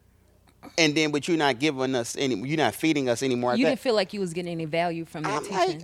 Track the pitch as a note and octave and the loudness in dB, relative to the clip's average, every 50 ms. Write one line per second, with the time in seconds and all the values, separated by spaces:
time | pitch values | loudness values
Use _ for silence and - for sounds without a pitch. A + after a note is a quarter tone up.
0 | _ _ _ _ _ _ _ _ _ _ _ _ - - - E3+ D#3+ D3+ C#3+ D#3+ | _ _ _ _ _ _ _ _ _ _ _ _ -20 -4 2 4 4 4 4 2
1 | D#3 D3+ D3 D3 - - E3+ D#3 D3 C#3+ B2 A2 C#3+ D#3 C#3 C3 C3 C3 C3 B2 | 2 2 0 -2 0 0 2 4 4 2 2 2 0 -2 0 0 -2 0 0 -2
2 | A#2 - - - C#3 C3 A#2 F#2 A#2+ C#3 D#3+ D#3 C#3 A2 - - - D#3+ D#3 D3 | -2 -4 -4 -2 0 0 0 -2 -2 -2 0 2 2 2 2 2 0 2 2 2
3 | C3 B2 A#2 - C3+ C3 B2 A#2+ A#2+ B2 B2 A#2+ C4+ - C4 - - C4+ A3 G#3+ | 2 0 0 0 0 0 0 0 0 0 2 2 2 2 0 0 0 0 0 2
4 | G3 - G#3+ G3+ F#3+ E3+ D#3+ F3+ F3 F3 E3+ E3 D#3+ D3+ E3 E3 E3+ F3 E3 E3 | 0 -2 -4 -6 -6 -4 -6 -6 -6 -6 -6 -6 -6 -2 -2 0 0 0 -2 -6
5 | E3 - - D#3+ D#3 - G#4 A4+ G4+ G4+ G4 F#4 F4 F#4+ D#4+ D#4 | -8 -10 -10 -6 -4 -4 -4 -4 -4 -4 0 0 0 0 0 -4